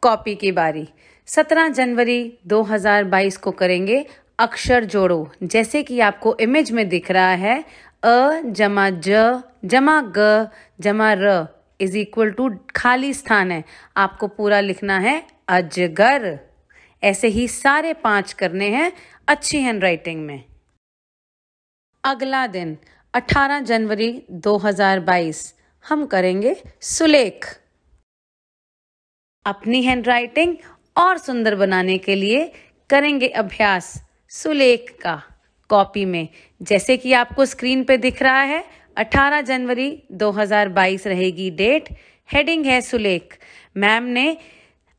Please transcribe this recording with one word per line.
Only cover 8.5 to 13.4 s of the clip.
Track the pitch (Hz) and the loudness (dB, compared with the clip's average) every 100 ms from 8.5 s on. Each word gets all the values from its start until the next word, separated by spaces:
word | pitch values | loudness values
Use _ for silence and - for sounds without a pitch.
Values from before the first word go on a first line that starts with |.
| 196 208 202 196 | -2 0 2 0
ज | 175 180 214 226 254 - _ | -2 0 4 4 0 -6 _
जमा | 190 254 285 311 | -2 2 4 2
ग | 233 185 214 214 220 - _ - | 0 2 4 4 0 -8 _ -6
जमा | 202 208 220 | -2 0 2
र | 196 202 185 160 - _ - | 2 2 0 -2 -10 _ -6
is | 190 | -4
equal | 196 208 226 214 196 | -4 -4 -2 -2 -2
to | 262 185 - - | -4 -6 -8 -2
खाली | 247 254 277 | 0 0 -2
स्थान | 269 - 214 | -6 0 0